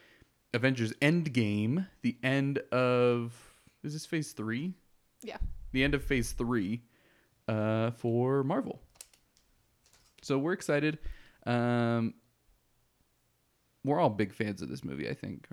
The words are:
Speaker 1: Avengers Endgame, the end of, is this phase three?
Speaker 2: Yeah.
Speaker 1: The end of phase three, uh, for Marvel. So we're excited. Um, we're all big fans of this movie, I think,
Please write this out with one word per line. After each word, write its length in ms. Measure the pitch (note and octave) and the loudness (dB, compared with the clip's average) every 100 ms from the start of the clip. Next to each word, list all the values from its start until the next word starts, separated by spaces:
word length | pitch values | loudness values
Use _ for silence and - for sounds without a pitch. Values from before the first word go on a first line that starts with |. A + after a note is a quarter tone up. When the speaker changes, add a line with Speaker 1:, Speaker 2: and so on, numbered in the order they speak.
| - - _ _ _ | -20 -20 _ _ _
Speaker 1:
Avengers 400 | A#2+ C3 B2 A2+ - | 0 2 2 -2 2
Endgame, 840 | C#3+ F3 D#3 B2 G#2 G#2 G#2+ E3 F#3 - | 2 4 2 2 2 2 0 0 -4 -4
the 160 | A#2+ A#2+ | -4 -2
end 340 | C3 C#3 C#3 C#3 - | 0 0 0 -2 -2
of, 640 | B2+ B2+ B2 B2 A#2+ A#2 - - - _ _ | 0 4 4 4 2 -2 -8 -20 -20 _ _
is 100 | D3 | -10
this 120 | D3+ - | -8 -4
phase 240 | E3 D3 | -4 -4
three? 420 | - G#2+ A#2+ F3 F3+ _ _ _ - | -6 -4 -4 -4 -8 _ _ _ -18
Speaker 2:
Yeah. 160 | - - - - - | -12 -6 -6 -6 -4
Speaker 1:
The 100 | C3 | 0
end 100 | C#3 | 2
of 100 | C#3+ | 2
phase 280 | - C3 A2+ | 0 0 0
three, 500 | - A#2+ A#2+ F#2+ A#2 - _ _ _ _ _ - | -2 0 0 0 -4 -8 _ _ _ _ _ -4
uh, 440 | A2 A2 A2 A2+ | 0 2 2 0
for 520 | A#2+ A#2+ A#2+ B2+ C#3 | -2 0 2 2 2
Marvel. 380 | C3+ A3 - - - - - _ _ _ _ _ _ _ _ _ _ _ | 2 -2 -4 -8 -16 -20 -20 _ _ _ _ _ _ _ _ _ _ _
So 160 | - C#3 | -2 0
we're 160 | D#3 | 0
excited. 440 | F3+ - C#3+ D3+ D3+ - - - _ - | -2 0 2 2 -2 -6 -10 -18 _ -2
Um, 720 | A#2+ A#2+ A#2+ A#2 A#2 A2+ - _ _ _ _ _ _ _ _ _ _ _ _ _ _ _ _ | 0 2 2 2 2 0 -6 _ _ _ _ _ _ _ _ _ _ _ _ _ _ _ _
we're 160 | C3+ D#3 | 0 2
all 100 | D3+ | 2
big 240 | G#2 G2+ | 2 -2
fans 280 | - G#2+ G2 | -2 -4 -4
of 80 | B1+ | -8
this 140 | C2+ | -8
movie, 260 | D2+ C#2 C2 | -8 -6 -6
I 40 | |
think, 340 | - G2 D#2+ - | -6 -8 -10 -10